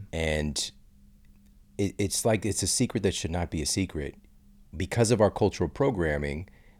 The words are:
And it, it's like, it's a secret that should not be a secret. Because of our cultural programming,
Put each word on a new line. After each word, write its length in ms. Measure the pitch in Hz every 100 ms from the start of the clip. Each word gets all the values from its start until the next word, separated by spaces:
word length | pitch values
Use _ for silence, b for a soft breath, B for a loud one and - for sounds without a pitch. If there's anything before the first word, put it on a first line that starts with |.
| 98
And 600 | 82 80 76 76 71 - - - - - - - - - - - -
it, 180 | 101 -
it's 280 | 98 - 117
like, 200 | 110 104
it's 180 | 95
a 40 | 95
secret 340 | - 123 113
that 120 | 95 -
should 160 | 80
not 180 | 87 85
be 120 | 82
a 40 | 73
secret. 500 | - 92 78 69 - - - - - - 76
Because 340 | 92 - 113
of 120 | 113
our 100 | 104
cultural 380 | - 101 - 82
programming, 800 | - 139 101 82 71 71 73 95 b b